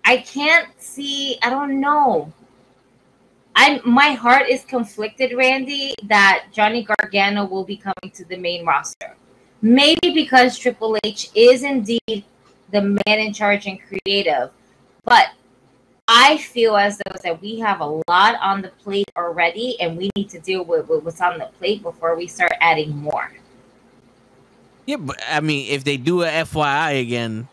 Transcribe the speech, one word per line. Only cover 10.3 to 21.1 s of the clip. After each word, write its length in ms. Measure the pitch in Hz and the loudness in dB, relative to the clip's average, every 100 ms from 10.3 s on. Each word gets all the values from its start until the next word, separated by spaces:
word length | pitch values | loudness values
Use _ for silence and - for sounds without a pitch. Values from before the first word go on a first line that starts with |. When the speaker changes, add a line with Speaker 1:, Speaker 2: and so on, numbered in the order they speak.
| 262 247 247 | 4 4 2
Speaker 1:
Triple 400 | 254 240 220 220 | -6 -4 -4 -2
H 260 | 220 214 - | -4 -8 -4
is 280 | 214 240 254 | 6 6 6
indeed 600 | 277 269 202 233 - 214 - _ _ _ _ | 0 -4 -2 -4 -4 -10 -10 _ _ _ _
the 100 | 202 | 0
man 380 | 202 202 208 214 | 0 0 0 0
in 120 | 214 | -2
charge 360 | 208 208 202 202 | -2 0 0 -4
and 100 | 190 | -14
creative, 720 | _ - 196 202 196 143 127 _ _ _ _ _ | _ -8 -2 0 0 0 -4 _ _ _ _ _
but 240 | - 226 - - _ _ _ _ _ _ - | 4 4 4 -4 _ _ _ _ _ _ 2
I 300 | 233 269 302 | 6 6 4
feel 380 | - 240 226 | -2 0 2
as 220 | 208 202 202 | 4 0 -2
though 180 | 196 - | -10 -10
that 180 | 180 165 | -8 -8
we 180 | 202 220 | -10 -4
have 200 | 220 190 | -2 -2
a 220 | 147 156 160 | -4 -6 2
lot 260 | 175 214 240 | 4 4 2
on 200 | 196 196 | -2 -4
the 80 | 185 | -6
plate 400 | _ 208 202 202 - | _ -6 -4 -4 -6
already, 600 | 170 170 170 202 247 233 | -6 -2 -2 -2 -8 -4
and 180 | 170 165 | -6 -4
we 120 | 196 | -6
need 140 | 202 196 | -6 -8
to 80 | 170 | -10
deal 240 | 175 190 | -6 -6
with, 240 | 170 165 147 | -2 -4 -2
with 140 | 160 | -4
what's 180 | 160 | -4